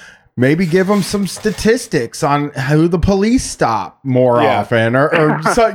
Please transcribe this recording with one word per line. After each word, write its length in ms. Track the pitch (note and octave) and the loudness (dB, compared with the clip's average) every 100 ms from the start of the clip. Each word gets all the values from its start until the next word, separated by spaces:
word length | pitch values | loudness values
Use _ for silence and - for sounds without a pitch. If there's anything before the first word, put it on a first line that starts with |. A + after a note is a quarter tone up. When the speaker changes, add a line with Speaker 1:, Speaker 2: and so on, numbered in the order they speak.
| - - _ - | -20 -20 _ -2
Speaker 1:
maybe 300 | C3 D#3+ F#3 | 0 2 0
give 240 | F#3 F#3 | 0 2
'em 120 | G#3 | 0
some 240 | - G3+ F#3+ | -2 -4 -6
statistics 960 | - G#3+ F#3 G#3+ A#3+ - D3 D#3 - | -4 -6 -2 0 0 -2 -6 -6 -4
on 280 | D3+ C#3+ D3 | -2 -2 -4
who 400 | C#3+ C3 D3+ E3+ | -6 0 2 2
the 100 | F3+ | 2
police 460 | F#3 G3 G#3+ B3+ - | 0 2 2 0 -2
stop 540 | - C3+ G#2+ F2+ _ | -4 -2 -2 -6 _
more 380 | C#3 B2+ B2 A#2+ | -2 2 2 2
Speaker 2:
Yeah. 180 | A2 G2+ | 2 0
Speaker 1:
often, 360 | G#2 A#2 A2+ B2+ | 0 0 2 2
or, 160 | D3+ E3 | 2 2
or 260 | D3+ D#3 | 0 0
Speaker 2:
<laughs> 100 | D#3+ | 0
Speaker 1:
so, 140 | A3+ A3 | 2 0